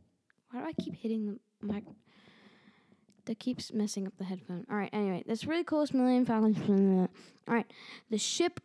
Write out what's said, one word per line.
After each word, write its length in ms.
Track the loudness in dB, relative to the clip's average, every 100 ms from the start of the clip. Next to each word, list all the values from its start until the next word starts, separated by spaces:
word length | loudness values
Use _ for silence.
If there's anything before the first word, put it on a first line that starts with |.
| -20 _ _ _ _
Why 120 | -10
do 40 | -8
I 80 |
keep 220 | -8 -8 -8
hitting 320 | -4 -4 -4
the 120 | -8 -14 _ -8
mic? 100 | -6 -8 -18 _ _ -20 -20 -20 _ _ _ _ _ _ _ -8
That 120 | -6
keeps 340 | -4 -6 -4
messing 360 | -2 -2 -2 -6
up 60 | -6
the 60 |
headphone. 420 | -8 -8 -8 -10 -6
All 80 | -4
right, 120 | -2
anyway, 320 | -2 -2 -2 -4
this 180 | -4 -2
really 180 | -2
coolest 300 | 0 0 2
Millennium 320 | 2 4 4 4
Falcon. 840 | 4 4 4 4 6 6 6 2 -2 -20 _ -2
All 60 |
right, 180 | -2 -2 -8 -20 -20 -4
the 80 | -2
ship 420 | 0 0 0 -2